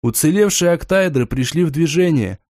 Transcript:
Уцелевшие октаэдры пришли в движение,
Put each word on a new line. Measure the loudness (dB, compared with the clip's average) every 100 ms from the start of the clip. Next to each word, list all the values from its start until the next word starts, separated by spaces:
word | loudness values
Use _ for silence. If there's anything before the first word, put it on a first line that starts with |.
Уцелевшие | -4 0 0 2 0 2 0
октаэдры | 0 0 0 2 0 -2
пришли | -2 -2 0
в | 0
движение, | 0 0 2 2 2 -2 -6 _